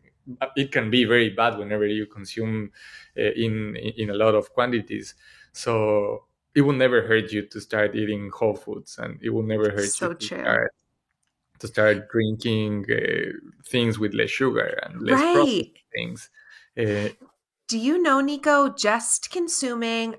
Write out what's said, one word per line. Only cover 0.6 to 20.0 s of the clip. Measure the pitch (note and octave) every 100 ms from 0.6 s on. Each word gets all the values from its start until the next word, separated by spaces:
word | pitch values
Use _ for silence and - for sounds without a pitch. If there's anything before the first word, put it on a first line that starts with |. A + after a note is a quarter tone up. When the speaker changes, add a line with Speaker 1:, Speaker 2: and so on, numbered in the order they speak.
| C3+
Speaker 1:
can | C3 A2
be | B2 A2
very | A#2+ A2+
bad | G2 A#2 G#2
whenever | G#2 G#2+ G#2
you | G#2+ G#2
consume, | G#2 F#2+ A2+ A2 A2 G2+ - - - - -
uh, | G#2+ -
in, | A2+ A2 G#2+ A2
in | A2 A2+ G#2
a |
lot | G2+ A2 G#2+
of | -
quantities. | - B2 A#2 - G#2+ G#2 - - - -
So | - B2 A2+ G#2+ G#2 G2+ - - _ _
it | C#3+
will | C#3+ C3
never | B2+ A#2+
hurt | G#2 A2 G#2
you | G#2+ G#2
to | G#2+
start | - G#2+ G#2 G#2
eating | G#2+ G2+ G2+
whole | - A2 G#2
foods, | - - - -
and | - -
it | A#2
will | A2
never | A2 G#2+ G#2
hurt | G2+ G2+
Speaker 2:
So | - F3
Speaker 1:
you |
to | E3+ -
Speaker 2:
true. | -
Speaker 1:
start, | - A1+ - - _ _ _ _ _ _ _ -
to | A#2
start | - G#2+ G#2 G#2+
drinking, | A#2 A2 A2 A#2 A2 G#2+ G#2 G2+
uh, | - - - - - - - -
things | B2+ A#2 G#2
with | G#2
less | A2 A2
sugar | - C3+ A2+ - -
and | - F3
less | - C4
Speaker 2:
Right. | E4
Speaker 1:
processed | F4 C#4+ F#3+ - _ _ -
things. | - A2+ - _ - - _ -
Uh, | A2 G#2 G#2 - - _ _ _ -
Speaker 2:
Do | A3+
you | B3+ F4
know, | E4 C4+
Nico, | C#4 C#4+ D4+ C#4+ C#4
just | - G#3 A3+ - - -
consuming | F4+ E4+ - B3+ A#3 A#3 A3+